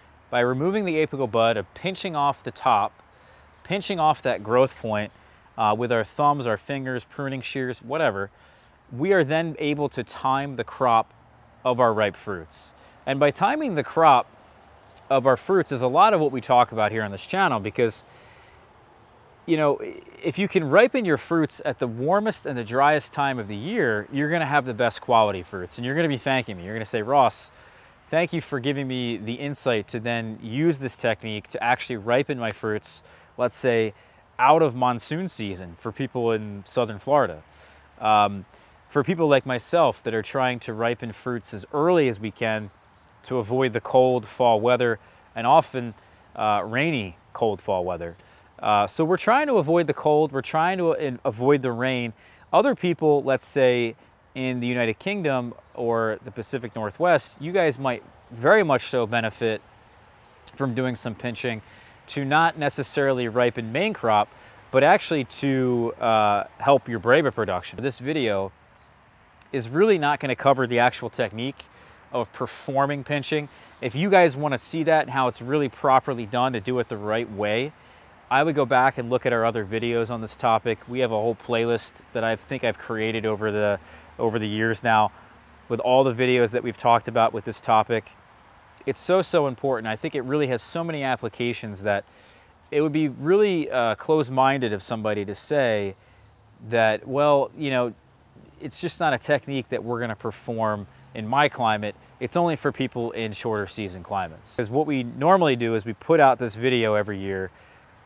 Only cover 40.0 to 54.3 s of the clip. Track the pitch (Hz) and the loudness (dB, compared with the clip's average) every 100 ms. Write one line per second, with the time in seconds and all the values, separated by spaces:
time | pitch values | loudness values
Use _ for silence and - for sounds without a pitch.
40 | 117 113 104 139 127 123 - 110 117 120 | -4 -4 -2 -2 -2 -2 -8 -2 -2 -2
41 | 117 104 127 120 - 107 - 147 160 175 | -8 -10 -8 -8 -8 -14 -8 0 2 4
42 | 135 101 107 - 113 107 101 _ _ _ | 2 0 -6 -4 -4 -4 -6 _ _ _
43 | _ _ - 127 104 127 131 113 - 131 | _ _ -6 -4 -2 0 0 -2 2 4
44 | 127 127 104 - 123 107 117 123 120 110 | 4 2 -4 0 2 4 4 2 2 -2
45 | - _ _ - 117 156 - 131 120 110 | -8 _ _ -4 4 4 4 -4 -8 -12
46 | _ _ _ - 107 104 98 120 160 143 | _ _ _ -4 0 0 -2 -2 -2 -2
47 | 95 82 _ - 117 98 - 92 90 85 | -6 -12 _ -2 -2 -2 -4 -4 -2 -6
48 | 85 85 - _ _ - 107 104 104 - | -10 -14 -20 _ _ -8 0 2 2 -2
49 | 160 180 - 254 294 233 147 170 156 143 | -2 0 2 2 2 0 2 2 2 0
50 | 151 151 156 135 - 160 170 185 170 151 | 2 2 2 -2 -4 -2 0 0 -2 0
51 | 143 120 135 110 127 147 127 117 127 127 | -2 -4 -6 -2 2 2 2 -2 -2 -2
52 | 120 - - - - 165 262 220 175 170 | -4 -8 -20 -20 0 2 2 0 -2 0
53 | 156 143 127 131 - 139 127 123 117 113 | 2 2 2 -2 -2 2 4 4 0 -6
54 | _ _ _ | _ _ _